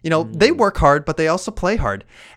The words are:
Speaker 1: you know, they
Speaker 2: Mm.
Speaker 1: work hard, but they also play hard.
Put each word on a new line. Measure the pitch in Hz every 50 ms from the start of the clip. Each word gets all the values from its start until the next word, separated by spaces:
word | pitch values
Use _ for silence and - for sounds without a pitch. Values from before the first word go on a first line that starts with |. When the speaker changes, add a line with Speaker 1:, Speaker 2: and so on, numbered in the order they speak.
Speaker 1:
you | - 160
know, | 160 160 165
they | - 175 160 208 277
Speaker 2:
Mm. | 339 294
Speaker 1:
work | 220 196 -
hard, | - 165 143 143 151 147
but | 165 151
they | 165 160 160
also | 170 180 - 226
play | - - 180 185 220
hard. | 220 143 104 98 202 - - - - - - -